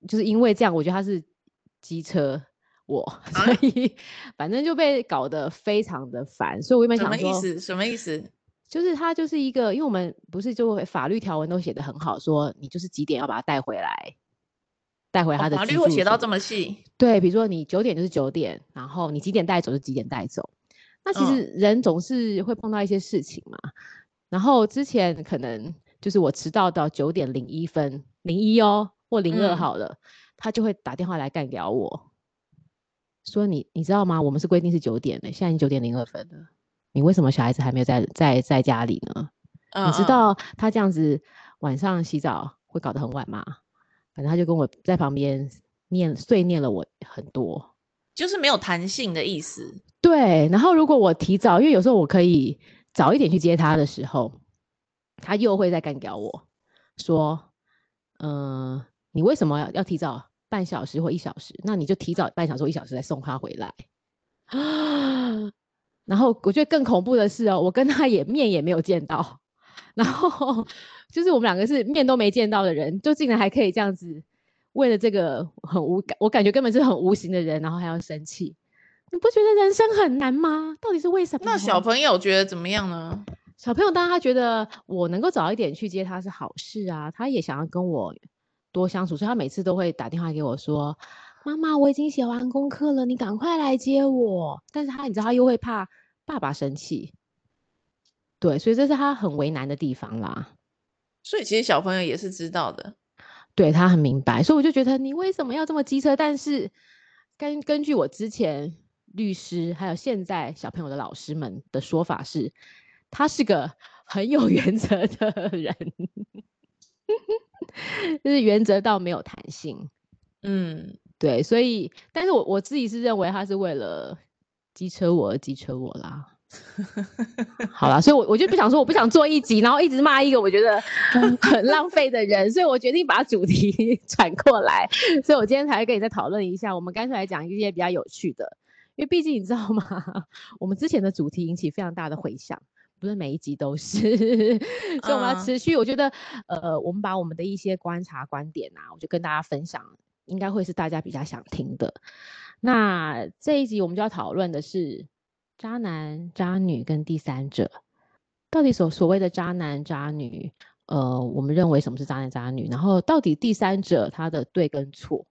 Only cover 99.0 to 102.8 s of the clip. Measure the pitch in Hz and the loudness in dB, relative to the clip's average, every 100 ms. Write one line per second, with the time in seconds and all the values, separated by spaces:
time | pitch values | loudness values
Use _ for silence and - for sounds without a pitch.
99 | 285 262 202 147 147 156 135 143 147 127 | 0 -2 -4 -2 -4 -4 -6 -4 -4 -6
100 | 107 110 101 113 - _ _ _ _ _ | -8 -8 -8 -8 -12 _ _ _ _ _
101 | _ _ - 427 226 220 247 151 190 185 | _ _ -8 -6 0 -2 2 0 2 -2
102 | 175 139 196 185 165 180 147 - | -2 -4 -6 -10 -8 -4 -4 -6